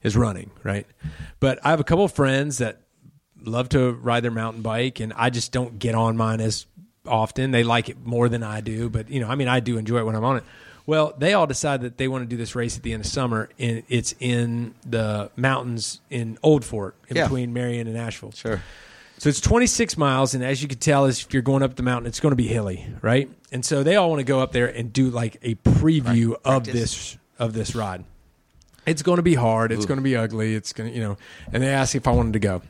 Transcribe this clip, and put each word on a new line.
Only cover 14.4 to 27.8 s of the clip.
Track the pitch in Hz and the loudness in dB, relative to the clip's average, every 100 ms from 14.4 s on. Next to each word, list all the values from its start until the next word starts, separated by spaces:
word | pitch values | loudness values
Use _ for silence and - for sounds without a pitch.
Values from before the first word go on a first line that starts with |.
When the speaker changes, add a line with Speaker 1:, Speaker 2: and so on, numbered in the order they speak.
| 120 117 117 - - | 0 -2 -6 -12 -6
Speaker 1:
the | 113 107 104 101 | -2 -2 -4 -6
mountains | - 131 131 123 117 - - _ | -2 0 0 -4 -6 -8 -12 _
in | 127 113 110 | -6 -6 0
Old | 156 151 | 4 4
Fort, | 117 110 95 - _ | 2 -8 -8 -12 _
in | 147 | -2
Speaker 2:
Yeah. | |
Speaker 1:
between | 147 131 123 | 0 -2 -4
Marion | 120 123 120 113 | -4 -4 -4 -6
and | 113 | -6
Asheville. | 117 - 104 | -8 -10 -16
Speaker 2:
Sure. | - 113 101 - - - - - - | -10 -4 -4 -6 -20 -20 -20 -20 -2
Speaker 1:
So | 147 | 0
it's | 135 | 0
twenty-six | - 233 247 - 226 - | 2 4 4 2 -2 2
miles, | 143 131 135 | 2 2 0
and | 131 | 0
as | 127 135 | -2 -4
you | 143 | -4
can | 127 | -2
tell, | - 139 135 | 2 4 4
as | 123 | 0
if | - | -2
you're | 135 | 0
going | 123 135 | 2 2
up | 135 | 2
the | 127 | 0
mountain, | 123 123 117 | -2 -2 -4
it's | - | 0
gonna | 151 127 | 2 2
be | 113 | 2
hilly, | 113 101 90 - - | 0 -2 -6 -10 -4
right? | 110 127 135 - _ | 2 2 0 -10 _
And | 127 | -6
so | 120 143 | -2 2
they | 143 202 | 4 4
all | 175 | 4
wanna | 151 | 2
go | 127 135 | 2 0
up | 131 | 2
there | 123 123 | 0 0
and | 117 117 | -2 -4
do, | 120 131 | 2 2
like, | 120 117 - | 2 -4 -4
a | 123 110 | -6 0
preview | - 117 156 160 120 117 117 | 4 4 4 4 4 2 2
Speaker 2:
Right. | 113 | 0
Speaker 1:
of | 135 135 | 2 2
Speaker 2:
Practice. | 120 | 2
Speaker 1:
this, | 120 113 - - - _ _ | -2 -2 -4 -12 -16 _ _
of | 117 | -4
this | 113 107 | -2 -4
ride. | 117 | -4